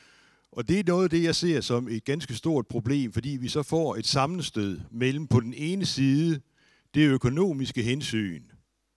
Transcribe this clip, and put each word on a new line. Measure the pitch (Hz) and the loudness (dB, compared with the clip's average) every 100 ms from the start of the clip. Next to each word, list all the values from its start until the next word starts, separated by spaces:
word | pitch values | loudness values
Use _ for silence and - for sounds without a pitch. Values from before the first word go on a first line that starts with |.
| _ _ _ _ _ | _ _ _ _ _
Og | - 110 | -6 0
det | 185 | 0
er | |
noget | 180 175 | 2 2
af | 185 | 4
det, | 165 | 2
jeg | 165 - | 2 2
ser | 175 147 | 2 0
som | - 120 123 | 0 -2 -2
et | 113 | -4
ganske | - 156 143 113 | -4 -4 -6 -4
stort | 160 151 107 | 0 0 0
problem, | 117 110 143 123 | -4 0 0 0
fordi | 104 143 | -4 -4
vi | 135 123 | -4 -4
så | 151 | -4
får | 139 160 151 107 | -2 0 0 -2
et | 110 | 0
sammenstød | 143 139 180 - 110 101 87 - | 2 0 -2 -4 -2 -2 -4 -8
mellem | 113 127 143 151 | -2 0 0 2
på | 123 | 2
den | 117 | 2
ene | 127 151 196 175 | -4 -4 -2 -2
side | - 135 139 165 147 - _ _ _ _ | 0 2 4 2 0 -6 _ _ _ _
det | 147 151 | 4 4
økonomiske | 135 123 143 196 139 123 123 | 4 2 2 0 0 -4 -2
hensyn, | 113 139 139 110 101 80 - - _ _ _ | -2 -2 -2 -2 -2 -6 -14 -20 _ _ _